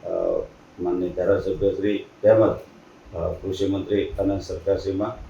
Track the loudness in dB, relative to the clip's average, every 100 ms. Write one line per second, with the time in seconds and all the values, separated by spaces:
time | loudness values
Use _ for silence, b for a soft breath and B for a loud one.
0 | -4 -2 0 -2 -4 -14 -20 -6 -2 -2
1 | -2 -2 2 2 0 0 0 2 0 -2
2 | -6 0 4 6 6 2 -8 -20 -20 -20
3 | -14 -6 -4 -4 -6 -2 0 0 0 0
4 | 0 -2 0 0 -4 -6 0 0 0 -2
5 | -4 -6 -14